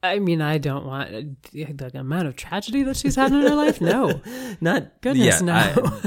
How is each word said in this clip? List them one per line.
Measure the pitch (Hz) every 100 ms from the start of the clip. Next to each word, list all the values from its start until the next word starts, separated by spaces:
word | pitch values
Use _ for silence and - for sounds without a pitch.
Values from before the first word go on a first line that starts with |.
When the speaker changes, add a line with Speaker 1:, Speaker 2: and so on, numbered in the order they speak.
Speaker 1:
I | 185 202
mean, | 190 165
I | 151 156
don't | 143 139 139
want, | 135 139
uh, | 107 147 135 -
the, | - 151
the | 143 131 135
amount | 131 160 160
of | 123
tragedy | - 185 202 254
that | 269 269
she's | 277 -
had | 269
in | 277
her | 285 294
life. | 302 302
No. | 165 247 240 139 202 254
Speaker 2:
<laughs> | 254 196
Not, | 165 175 135 _
Speaker 1:
Goodness, | 247 269 226 -
Speaker 2:
yeah, | 175
Speaker 1:
no. |
Speaker 2:
I, | 170 104 - 247 -